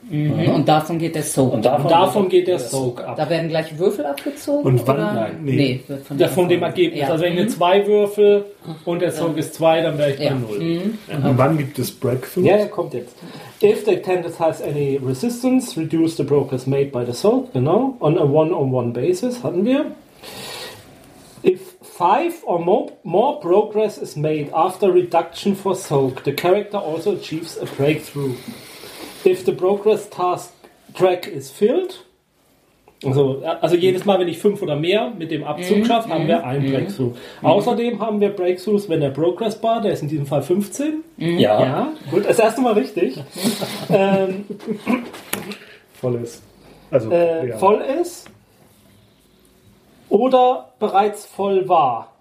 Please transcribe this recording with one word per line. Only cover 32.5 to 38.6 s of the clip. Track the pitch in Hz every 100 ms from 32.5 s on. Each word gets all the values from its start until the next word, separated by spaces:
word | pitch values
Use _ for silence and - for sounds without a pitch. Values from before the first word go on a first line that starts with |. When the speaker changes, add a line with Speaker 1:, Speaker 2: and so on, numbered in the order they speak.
| _ _ _ _ _ 139
Speaker 3:
also, | 131 135 135 160 170
also | 165 175
jedes | 180 185 208
Mal, | 190
wenn | 180
ich | 160
fünf | 208 196
oder | 175 147
mehr | 165 208 240 208
mit | 156
dem | 156
Abzug | 143 151 180 208
Speaker 1:
Mhm. | 233
Speaker 3:
schaffe, | 233 185
haben | 165 151
wir | 170
Speaker 1:
Mhm. | 131
Speaker 3:
ein | 139 135
Speaker 1:
Mhm. |
Speaker 3:
Breakthrough. | 135 190 202 123 - - -
Speaker 1:
Mhm. | -
Speaker 3:
Außerdem | 180 208 220 240 233
haben | 220 208
wir | 202
Breakthroughs, | - 180 180